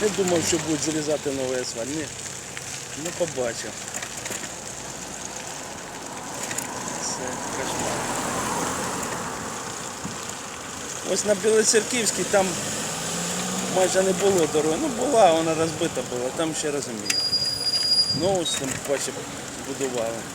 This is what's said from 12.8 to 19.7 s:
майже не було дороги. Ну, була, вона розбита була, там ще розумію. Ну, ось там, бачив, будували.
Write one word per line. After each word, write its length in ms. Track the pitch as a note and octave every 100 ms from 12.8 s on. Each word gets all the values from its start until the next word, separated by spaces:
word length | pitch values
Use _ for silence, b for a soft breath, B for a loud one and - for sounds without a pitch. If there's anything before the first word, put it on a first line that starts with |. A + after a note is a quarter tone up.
| - - - - - - - - - F3+
майже 280 | F#3 F3+
не 80 | F#3+
було 360 | F3+ G3 F#3+ D3+
дороги. 240 | D3+ D3+ D#3+
Ну, 60 | D#4
була, 440 | A3+ C4+ A#3 F#3+
вона 240 | D#3+ E3 D#3+
розбита 460 | E3 D#3 E3 - -
була, 180 | B2 B2 B2+
там 180 | D#3+ D3+
ще 160 | D3
розумію. 440 | C#3+ B2+ A2 G#2 - - - - - - - - - - C#3
Ну, 180 | F3 F#3+
ось 120 | D#3
там, 160 | - C3+ B2+ C#3
бачив, 240 | C3+ B2+ C3 - - - -
будували. 520 | C3+